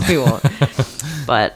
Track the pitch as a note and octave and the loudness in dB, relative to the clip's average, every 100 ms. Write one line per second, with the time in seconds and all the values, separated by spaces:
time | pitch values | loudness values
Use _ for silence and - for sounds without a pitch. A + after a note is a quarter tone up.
0 | F#3 D#3+ A#2 A2+ C#3+ - C#3 - - - | 4 2 2 2 0 0 -2 0 -4 -4
1 | D3 D#3+ C3+ A#2 G#2 | -10 -8 -2 0 0